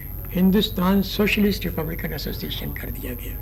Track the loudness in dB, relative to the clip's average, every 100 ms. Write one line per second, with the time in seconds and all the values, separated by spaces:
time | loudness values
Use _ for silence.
0 | -10 -10 -4 4 6 6 4 2 4 4
1 | 2 2 2 4 2 2 -2 -2 -4 -4
2 | -4 -4 -6 -6 -6 -6 -6 -6 -6 -8
3 | -8 -8 -8 -8